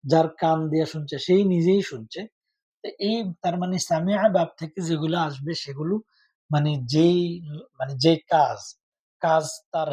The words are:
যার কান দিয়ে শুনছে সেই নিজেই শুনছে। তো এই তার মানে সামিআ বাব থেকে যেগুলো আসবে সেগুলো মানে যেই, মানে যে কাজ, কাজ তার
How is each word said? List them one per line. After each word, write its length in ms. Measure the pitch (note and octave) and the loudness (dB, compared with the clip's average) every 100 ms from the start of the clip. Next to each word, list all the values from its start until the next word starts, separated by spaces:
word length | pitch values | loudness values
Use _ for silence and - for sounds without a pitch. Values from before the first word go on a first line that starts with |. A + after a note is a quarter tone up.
যার 220 | C#3 D#3+ D#3 | 4 4 4
কান 300 | - E3 D#3+ D#3 | 0 0 0 0
দিয়ে 180 | D#3 D#3 | -2 -2
শুনছে 320 | D#3+ D3 C#3 | -6 -8 -8
সেই 260 | - F#3 | 2 4
নিজেই 380 | G3 F3 E3+ G3 | 4 2 4 2
শুনছে। 380 | - B2+ A2 E3 A3 _ _ _ _ _ | 0 -10 -12 -14 -14 _ _ _ _ _
তো 60 | - - | -14 -6
এই 340 | G3+ A3+ G3 E3+ | -2 -2 -4 -4
তার 160 | F3+ F3 | -4 -2
মানে 200 | F3+ F#3 | -2 -4
সামিআ 500 | - D#3+ F3+ G#3 G#3+ | -2 0 0 2 2
বাব 200 | F3+ D#3+ - | 2 0 -6
থেকে 220 | D#3+ G3 | -12 -8
যেগুলো 360 | E3 D#3+ D#3+ E3+ | -2 -2 0 -2
আসবে 340 | D#3 C3+ C#3+ | -2 -4 -8
সেগুলো 400 | D#3+ - C3+ D#3 G#3+ - _ _ _ _ | -8 -10 -8 -4 -4 -6 _ _ _ _
মানে 200 | D3 D3+ D3 A#2+ | 0 0 -2 -2
যেই, 340 | D3+ E3+ F3+ F3 F3 D#3+ D3+ - _ | 4 4 4 0 -6 -12 -14 -16 _
মানে 140 | C3 C3+ | -8 2
যে 200 | D3+ D#3+ _ | 4 4 _
কাজ, 300 | D#3+ C3+ A2 - - _ _ _ _ | 2 2 -2 -12 -20 _ _ _ _
কাজ 220 | E3+ D#3+ D3+ - _ | 0 2 0 -12 _
তার 160 | E3 D#3 | -6 -4